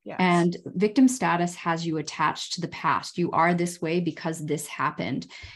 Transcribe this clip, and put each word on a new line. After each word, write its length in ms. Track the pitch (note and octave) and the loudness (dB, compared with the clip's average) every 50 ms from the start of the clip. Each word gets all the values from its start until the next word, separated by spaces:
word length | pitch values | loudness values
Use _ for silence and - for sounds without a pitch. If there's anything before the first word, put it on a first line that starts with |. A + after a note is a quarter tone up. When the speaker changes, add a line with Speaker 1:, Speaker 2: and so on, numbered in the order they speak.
| _ | _
Speaker 1:
Yes. 140 | - - - | -8 -2 2
Speaker 2:
And 380 | F#3 F3+ F3 F3 E3+ F3 F3 - - | 4 4 6 6 4 2 0 -2 -8
victim 420 | - - F3+ G#3 G#3+ G#3+ C#4 C4 | -8 -2 0 0 2 6 6 6
status 460 | B3 - - F#3 E3 E3+ F3 F3 F3 - | 6 6 4 2 2 2 2 0 -2 -2
has 300 | - - F3 E3 E3 E3 | -4 -2 -2 -2 0 0
you 120 | E3+ D#3+ | -2 -2
attached 560 | D#3 D3+ - - - D#3 D#3 D#3 - - - - | -2 -4 -6 -2 0 0 0 0 -2 -6 -8 -6
to 80 | F3+ | -6
the 60 | E3+ D#3+ | -6 -6
past. 480 | - - - D#3 C3 F#2+ - - - | -6 -4 -2 0 0 0 -2 -4 -4
You 120 | F3+ F3 - | -2 -2 0
are 220 | - D3+ E3 F3 F3 | 2 4 4 4 4
this 260 | E3+ F3 F3 F3 - | 2 0 -2 -4 -4
way 200 | E3+ D#3+ E3+ F3+ | -2 0 0 0
because 440 | F3 D#3+ D3+ - - D#3+ D#3+ D#3 D3+ | 0 -2 -4 -4 -4 -6 -4 -4 -4
this 220 | D3 D3 E3 - | -4 -4 -4 -4
happened. 640 | - - - C3 D3+ D3+ - F2 G2+ C3 - - - - - - - - | -8 -4 -2 -2 -2 -2 -2 -4 -4 -4 -6 -6 -10 -14 -18 -18 -18 -20